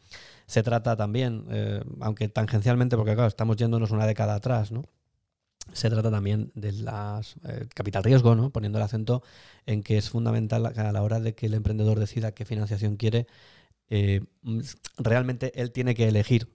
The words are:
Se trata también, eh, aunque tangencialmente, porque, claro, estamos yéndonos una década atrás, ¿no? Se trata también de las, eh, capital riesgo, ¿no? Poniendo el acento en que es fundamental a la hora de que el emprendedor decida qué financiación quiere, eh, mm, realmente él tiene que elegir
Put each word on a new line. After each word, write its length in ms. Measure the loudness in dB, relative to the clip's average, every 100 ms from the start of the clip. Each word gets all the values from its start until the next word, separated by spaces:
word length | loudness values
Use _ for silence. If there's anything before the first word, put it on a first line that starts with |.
| _ -20 -20 -20 -2
Se 160 | 0
trata 340 | 2 0 0 0
también, 500 | 0 0 -2 -4 -6
eh, 320 | -4 -4 -4 -8 -6
aunque 280 | -6 -2 -2
tangencialmente, 680 | -2 0 2 2 2 2 2
porque, 180 | 0
claro, 140 | 2 2
estamos 280 | 2 -2 2
yéndonos 360 | 2 2 0
una 140 | 2 0
década 280 | 0 0
atrás, 380 | 0 0 0 -2
¿no? 100 | -6 -10 _ _ _ _ _ _ _ -16
Se 160 | -4 0
trata 220 | 2 2
también 400 | 0 0 0 -2
de 180 | -6 -6
las, 640 | -6 -6 -6 -6 -8 -10 -12 -12
eh, 200 | -10 -10
capital 300 | -8 -4 0
riesgo, 320 | 6 6 8
¿no? 160 | 6 4
Poniendo 280 | -2 -2 -2
el 60 |
acento 380 | -2 -2 -2 -2 -2 -20 -20 -18
en 180 | -4 -4
que 140 | 2 0
es 140 | 2
fundamental 560 | -2 0 0 0 0 -2
a 260 | -2 -2
la 100 | 0
hora 180 | 0 0
de 140 | -2
que 120 | -2 -2
el 80 |
emprendedor 460 | 0 -2 0 2 2
decida 320 | 0 -4 -6
qué 120 | -8
financiación 520 | -8 -4 -4 -2 -2 0
quiere, 320 | 0 0 -2 -12 -20 -20 _ _ _
eh, 340 | 0 2 2 -2 _
mm, 160 | -6 -6 -6 -12 -16 -4
realmente 600 | 0 2 0 -4 -6 -4
él 120 | -6
tiene 240 | -2 -2
que 140 | 2 4
elegir 440 | 4 4 2 0